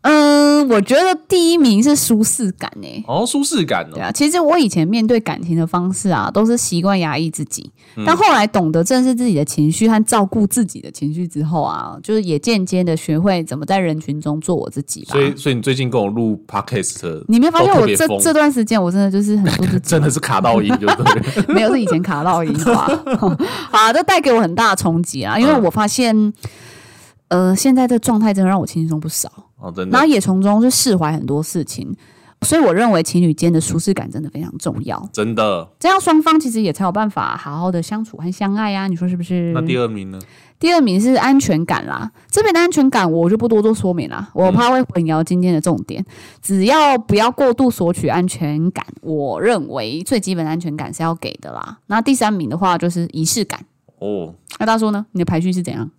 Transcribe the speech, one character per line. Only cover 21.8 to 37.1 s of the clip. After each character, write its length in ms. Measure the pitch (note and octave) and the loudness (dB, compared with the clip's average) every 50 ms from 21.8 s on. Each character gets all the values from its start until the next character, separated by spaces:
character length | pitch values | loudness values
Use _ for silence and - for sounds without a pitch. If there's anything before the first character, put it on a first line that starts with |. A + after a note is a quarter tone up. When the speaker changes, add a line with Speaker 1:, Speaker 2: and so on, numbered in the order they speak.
| A3 | 0
Speaker 1:
前 180 | F3 E3 D#3+ | 0 0 0
卡 220 | F3+ F#3+ E3 C#3+ D#3 | 0 -2 -4 -2 0
到 180 | F3+ F3 E3+ | 0 0 0
音， 160 | E3 D#3 C#3+ D#3 | 0 -2 -2 0
好 120 | D#3+ A#3+ | 0 2
吧？ 640 | A#3 - - - C#4 D#4+ - C#4 B3+ - A3 F#3 D#3+ | 2 2 2 0 -2 -2 -2 -4 -2 0 0 0 0
<laughs> 0 | - D#4 - - - E4 - | 0 -4 -6 -6 -10 -8 0
好 80 | - A3 | 2 4
啊， 140 | A3 A3 | 4 4
这 100 | A#3 D#4+ F#4 | 4 2 2
带 140 | G4 F#4+ E4+ | 2 2 2
给 140 | D4 C#4+ | 4 4
我 80 | A#3+ A3+ | 2 4
很 140 | A3 E3 E3+ | 2 0 0
大 160 | G3+ A#3 G#3+ | 0 2 2
的 60 | F#3+ | 0
冲 260 | - - F3+ E3 E3 | 0 0 0 0 0
击 200 | F3 - - C3+ | -2 -2 -4 -6
啊， 160 | A2 G2+ A2 A3 | -4 -2 0 2
因 80 | A#3+ | 4
为 60 | D4 D4+ C4 | 4 4 4
我 80 | G#3 E3+ | 2 2
发 180 | - G#3+ G#3+ | 2 0 -2
现， 300 | G#3 - - B3 A3+ A3 | 0 0 0 0 2 2
Speaker 2:
嗯。 160 | G#3+ G#3+ G#3 G#3 _ - - - - - - - - - - - - - _ _ _ _ _ | 2 2 0 -2 _ -14 -14 -14 -16 -20 -20 -20 -20 -20 -20 -20 -20 -20 _ _ _ _ _
Speaker 1:
呃， 260 | F3 F3+ F#3 F#3 F#3+ | 0 2 2 2 2
现 180 | F#3+ - C#4 B3+ | 2 2 2 4
在 100 | B3+ B3+ | 4 2
的 100 | A#3+ B3 | 2 0
状 220 | A3+ - - A3+ G#3+ | 0 2 2 2 2
态 160 | A3 A3 G3 | 2 2 2
真 80 | G3 | 2
的 60 | F#3+ F#3 | 2 2
让 100 | G3 F#3+ | 2 0
我 80 | - | -2
轻 220 | - - E3 D#3+ D#3+ | -4 -4 -4 -2 -2
松 100 | D#3 D#3 | -2 -4
不 100 | D#3 D#3+ | -4 -6
少。 220 | - - - - _ - - _ _ _ | -6 -6 -8 -8 _ -20 -20 _ _ _
Speaker 2:
哦， 100 | - F#2 | -16 -12
真 180 | - F#3+ F#3 F#3+ | -8 -8 -4 0
的。 40 | |
Speaker 1:
然 80 | - B3+ | 2 4
后 40 | D4+ | 4
也 160 | D#4+ C#4+ G3+ | 4 4 2
从 220 | F#3+ - F#3+ F#3+ | 2 0 0 2
中 180 | F#3+ G3+ G#3 A3 | 2 2 4 4
就 80 | A#3 B3+ | 4 2
释 280 | B3+ - - B3+ G3+ | 2 2 0 2 2
怀 160 | F3+ D#3+ D3+ | 0 0 -2
很 120 | D#3+ D#3 C3 | -2 -4 -4
多 160 | B2+ C#3+ D3 | -4 -4 -4
事 240 | D#3+ - - F3 C#3+ | -4 -4 -6 -6 -6
情， 300 | - - - - - - _ _ _ _ _ _ _ _ _ | -6 -10 -12 -10 -12 -12 _ _ _ _ _ _ _ _ _
所 160 | - - D4+ E4 | -2 0 2 4
以 20 | |
我 140 | D4 - E3+ | 4 4 4
认 160 | F#3 A#3 A#3+ | 4 2 2
为 100 | G3+ E3 E3 | 2 2 0
情 180 | - - F3+ | 0 0 2
侣 100 | F3 E3 | 2 2
间 200 | D3+ - E3 E3+ | 2 2 0 2
的 80 | E3+ D#3+ | 2 2
舒 180 | D#3+ - E3+ E3 | 0 0 -4 -2
适 160 | - G3+ F#3+ | -2 -2 -2
感 160 | - - - | -2 -4 -8
真 100 | - C3 | -8 -10
的 80 | D#3 C#3+ | -10 -8
非 120 | _ C#3+ | _ -10
常 100 | E3+ - - - | -10 -10 -12 -8
重 160 | - D#3+ - A2+ - | -8 -6 -6 -6 -8
要。 240 | - G2 - - G#2+ | -8 -8 -10 -10 -10
Speaker 2:
真 200 | - - G#2+ A2+ | -6 -4 -4 -2
的。 380 | A2+ A2 A2 G#2+ F#2+ F2 E2 - _ _ | 0 0 0 0 0 -2 -6 -12 _ _
Speaker 1:
这 100 | - E4+ | 0 2
样 120 | F#4+ F#4+ | 2 2
双 200 | - F4+ D#4+ D#4 | 2 4 4 4
方 200 | D#4 E4 D#4+ D#4+ | 4 4 2 2
其 100 | D#4 C4 | 0 0
实 100 | A3+ A3 | -2 0
也 120 | A3 F3 | -2 -2
才 120 | D3 - G3 | 0 0 -2
有 60 | F#3 | -2
办 180 | F3+ G#3 A3 | 0 -2 -2
法 280 | G#3 | -2